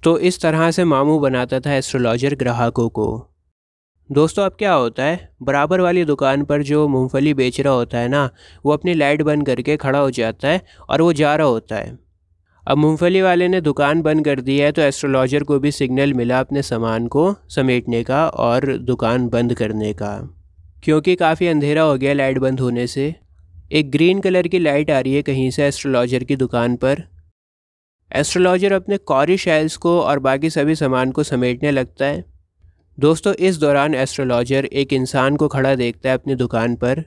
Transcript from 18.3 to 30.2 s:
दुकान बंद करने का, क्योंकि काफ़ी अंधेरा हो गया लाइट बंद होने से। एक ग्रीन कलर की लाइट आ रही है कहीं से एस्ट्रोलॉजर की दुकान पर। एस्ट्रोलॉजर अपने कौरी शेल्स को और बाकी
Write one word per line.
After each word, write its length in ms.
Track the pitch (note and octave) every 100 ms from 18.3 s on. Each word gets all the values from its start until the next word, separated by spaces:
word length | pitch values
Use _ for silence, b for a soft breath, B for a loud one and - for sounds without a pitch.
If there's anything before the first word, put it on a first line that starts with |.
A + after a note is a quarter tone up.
| - A#2 A#2+ C3 C3
दुकान 520 | B2+ B2 A2+ B2 B2
बंद 240 | A#2 A#2+
करने 400 | A#2 A2 G#2+ G#2+
का, 420 | G#2 G#2 G#2 B2+ - - _ - -
क्योंकि 320 | - D#3 D3+ F3+
काफ़ी 320 | E3 D#3+ F3+
अंधेरा 340 | D#3 C#3+ D3+
हो 160 | D#3+ C3+
गया 160 | C3+
लाइट 240 | C#3 C3+ C3
बंद 220 | C3 C3
होने 280 | B2+ A#2+ A#2+
से। 280 | C#3 C#3 D#3+ _ _ _ - -
एक 200 | D3+ D3
ग्रीन 280 | C#3+ E3 G3
कलर 280 | F#3+ F#3 E3+
की 120 | F3+
लाइट 320 | D#3+ C#3+ D3+
आ 80 | C#3+
रही 140 | C3
है 80 | C#3
कहीं 300 | D3 C3+ C3
से 120 | B2
एस्ट्रोलॉजर 600 | C#3+ C3+ C#3+ C3 A#2+ B2+
की 120 | B2 C#3
दुकान 400 | B2+ B2 A#2+ B2
पर। 280 | B2+ C#3+ E3+ - _ _ _ _ _ _ _ _ _ -
एस्ट्रोलॉजर 580 | D3 F3+ F3+ F3+ G3
अपने 240 | F#3+ F#3 G3+
कौरी 400 | - C3+ D3+ F#3
शेल्स 400 | - D#3 D#3 -
को 240 | E3+ F3
और 180 | C#3+
बाकी 300 | C#3+